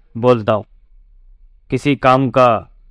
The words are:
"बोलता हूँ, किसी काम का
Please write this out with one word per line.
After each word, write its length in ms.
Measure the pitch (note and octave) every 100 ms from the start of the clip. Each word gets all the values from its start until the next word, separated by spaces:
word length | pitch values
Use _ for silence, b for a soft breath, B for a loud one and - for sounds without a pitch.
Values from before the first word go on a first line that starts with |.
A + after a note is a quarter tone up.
| _ A2+
"बोलता 380 | B2+ A#2+ G#2+
हूँ, 120 | G#2+ - _ _ - _ _ - - - _ -
किसी 260 | B2+ D3 C3
काम 340 | C3+ C3 C3
का 180 | C3 B2 G#2 - _ _